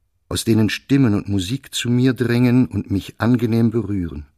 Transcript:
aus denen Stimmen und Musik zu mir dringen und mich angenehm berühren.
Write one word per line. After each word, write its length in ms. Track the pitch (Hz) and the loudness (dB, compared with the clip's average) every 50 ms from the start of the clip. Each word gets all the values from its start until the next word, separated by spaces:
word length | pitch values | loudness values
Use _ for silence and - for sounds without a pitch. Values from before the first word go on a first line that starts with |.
| _ _ _ _ _ - | _ _ _ _ _ -8
aus 160 | - - - | -8 -4 0
denen 240 | 113 113 110 110 98 | 0 2 2 2 0
Stimmen 460 | - - - - 135 139 135 113 101 | -2 -4 -2 0 2 4 4 2 2
und 120 | 101 - 98 | 0 -2 -2
Musik 460 | 101 98 90 92 127 139 - - - | -4 -4 -4 -4 -6 -8 -10 -10 -10
zu 160 | - - 120 | -6 -4 -2
mir 240 | 120 123 127 131 123 | 0 2 2 2 2
dringen 540 | - 120 110 120 120 127 123 120 127 123 - | 0 0 0 2 2 2 4 4 4 2 2
und 240 | - 101 - - | -2 -4 -4 -4
mich 280 | 98 95 - - - - | -4 -4 -4 -6 -6 -2
angenehm 520 | 107 117 127 110 120 110 113 113 117 113 | 0 0 2 2 2 0 2 2 2 2
berühren. 560 | 107 117 104 98 104 95 87 82 - 78 73 - _ | 0 -2 -4 -4 -4 -4 -4 -6 -8 -10 -14 -16 _